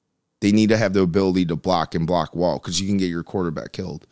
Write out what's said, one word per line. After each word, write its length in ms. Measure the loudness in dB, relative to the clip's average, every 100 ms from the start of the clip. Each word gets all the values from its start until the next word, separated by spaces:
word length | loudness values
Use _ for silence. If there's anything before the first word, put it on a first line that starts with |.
| _ _ _ _
they 120 | 2
need 160 | 4 4
to 80 | 4
have 160 | 2
the 80 | 2
ability 440 | 2 2 2 2 0
to 100 | -2
block 380 | -2 0 -2
and 120 | -2 0
block 240 | 0 -2
well, 240 | -2 -2 -2
'cause 200 | -4 -4
you 60 | -2
can 100 | 0
get 100 | -2
your 140 | -4
quarterback 480 | -6 -4 -4 -6 -10
killed. 340 | -10 -10 -12 -16